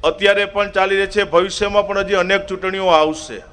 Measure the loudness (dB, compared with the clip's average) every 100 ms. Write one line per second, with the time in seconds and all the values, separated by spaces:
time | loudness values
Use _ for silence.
0 | -2 2 2 2 0 -2 -2 0 0 0
1 | 0 -2 2 0 0 -2 0 0 0 -4
2 | 0 0 2 0 -2 -6 -6 -2 2 4
3 | 4 -2 -10 -14 -16